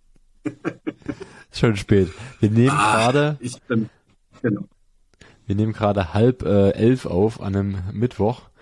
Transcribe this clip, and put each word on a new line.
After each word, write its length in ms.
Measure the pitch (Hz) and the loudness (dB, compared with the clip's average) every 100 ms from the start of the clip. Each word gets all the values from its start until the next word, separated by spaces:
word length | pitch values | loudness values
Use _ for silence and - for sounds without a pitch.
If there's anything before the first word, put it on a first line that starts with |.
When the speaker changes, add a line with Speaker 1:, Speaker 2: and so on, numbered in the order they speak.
| _ _ _ _ | _ _ _ _
Speaker 1:
<laughs> 0 | |
Speaker 2:
Ist 1160 | 302 - - - - - - - - - - - | -14 -10 -10 -8 -12 -12 -14 -14 -16 -20 -18 -2
schon 180 | 123 101 | 0 0
spät. 320 | - 101 87 - 120 - | 2 2 2 -4 -18 -4
Wir 80 | 107 | 0
nehmen 220 | 110 127 147 | 2 2 2
Speaker 1:
Ah, 200 | 107 110 117 | 2 2 2
Speaker 2:
gerade, 320 | 139 147 147 | 2 0 -2
Speaker 1:
ich 220 | 123 127 | -10 -14
bin, 280 | - 117 117 - _ _ _ - | -4 -4 -4 -10 _ _ _ -8
genau. 220 | 120 101 - _ _ _ _ _ - _ - | -4 -4 -8 _ _ _ _ _ -20 _ -6
Speaker 2:
wir 80 | 101 | -2
nehmen 160 | 110 | -2
gerade 420 | 110 104 101 87 | 0 0 0 -2
halb, 300 | 104 120 123 | 2 2 2
äh, 280 | - 101 98 | 0 4 4
elf 340 | - 110 131 - | 4 2 2 -2
auf 340 | 87 107 113 | 0 0 -2
an 160 | 101 98 | -4 -4
einem 220 | 98 98 92 | -4 -6 -8
Mittwoch, 480 | 104 120 - 104 127 - _ | -4 -4 -2 -2 -2 -12 _